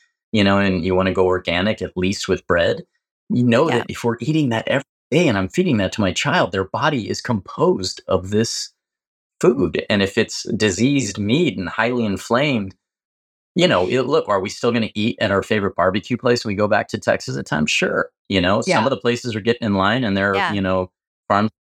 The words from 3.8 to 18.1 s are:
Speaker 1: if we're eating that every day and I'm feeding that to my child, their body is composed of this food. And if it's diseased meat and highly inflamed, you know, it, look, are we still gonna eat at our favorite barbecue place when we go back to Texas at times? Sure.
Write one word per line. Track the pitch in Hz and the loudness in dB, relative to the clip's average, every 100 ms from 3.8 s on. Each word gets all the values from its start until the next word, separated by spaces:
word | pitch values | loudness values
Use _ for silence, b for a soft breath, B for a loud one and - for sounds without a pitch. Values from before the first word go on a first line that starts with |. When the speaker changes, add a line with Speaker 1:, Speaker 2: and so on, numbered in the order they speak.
| - | -2
Speaker 1:
if | - | -4
we're | 120 117 | -4 -4
eating | 120 156 139 | -2 0 0
that | 113 - | 0 -2
every | 135 - _ _ | -2 -4 _ _
day | 151 175 | 2 2
and | 101 | 2
I'm | 95 | 0
feeding | - 185 113 | 0 2 2
that | 92 | 0
to | - | 0
my | 101 | -2
child, | - 147 175 117 | 0 0 0 0
their | 95 95 | -2 -4
body | 107 147 143 101 | -2 -2 -2 -4
is | 104 | -6
composed | - 110 - - 160 - 92 - - | -4 -4 -4 -2 0 0 -4 -8 -2
of | 95 92 | -2 0
this | 104 117 - - _ _ _ _ _ _ - | -2 -2 -4 -10 _ _ _ _ _ _ 0
food. | 175 185 87 - - | 2 2 0 -2 -2
And | 101 | 0
if | 95 - | 0 0
it's | 107 - - 98 | -2 -4 -6 0
diseased | 107 90 127 143 107 107 | 0 2 2 2 -2 -4
meat | 101 139 165 95 | 0 2 0 -2
and | 85 | -6
highly | - 113 123 110 | -2 -2 0 -2
inflamed, | 95 - 117 151 120 95 - _ _ _ _ _ _ _ | -4 -2 0 0 -2 -4 -10 _ _ _ _ _ _ _
you | 180 175 | 0 2
know, | 98 92 | 4 2
it, | 127 | 0
look, | 127 151 - | 0 0 2
are | 98 | 0
we | 101 | -2
still | - 120 | -2 0
gonna | 117 107 | 0 -2
eat | - 107 - | -2 -2 0
at | 107 | 0
our | 98 | 0
favorite | - 110 98 - | 0 0 0 0
barbecue | 90 98 - 120 | 0 0 -2 -2
place | 123 123 | 0 0
when | 110 | 0
we | 98 | -2
go | 104 | 2
back | 104 - | 0 0
to | 107 | -4
Texas | - 113 - 135 | 0 -2 -2 -8
at | |
times? | - 147 - | -4 -2 0
Sure. | - - - - | 0 0 -2 -4